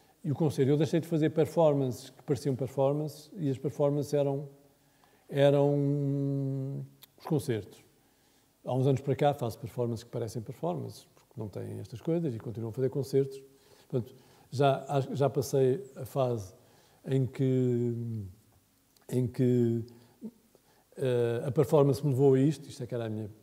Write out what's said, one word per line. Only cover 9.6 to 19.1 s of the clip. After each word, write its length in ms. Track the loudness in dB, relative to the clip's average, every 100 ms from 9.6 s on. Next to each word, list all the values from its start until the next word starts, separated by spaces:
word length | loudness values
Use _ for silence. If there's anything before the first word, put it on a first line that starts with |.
| -10 -4 -4 -4
que 60 | -8
parecem 320 | -8 -8 -8
performances, 640 | -12 -8 -6 -6 -8 -12 -20
porque 200 | _ _ -12
não 140 | -10
têm 300 | -10 -10 -10
estas 200 | -12 -10
coisas 340 | -4 -2 -2
e 60 | -6
continuam 300 | -8 -8 -8
a 40 |
fazer 160 | -2 -2
concertos. 540 | -2 0 0 0 -4 -18 _ _ -20 _
Portanto, 260 | -4 -4 -10 -20 -20 _
já, 360 | 0 2 2 -2 -4 -2
já 180 | 0 0
passei 540 | 0 -2 2 2 0 -6 -14
a 80 | -8
fase 480 | -4 -2 -4 -8 -16 _ _ _ _ -4
em 200 | -2 -2
que, 680 | 0 0 2 2 0 -2 -4 -6 -8 -10 -14 _ _ _ _ _ _
em 180 | -4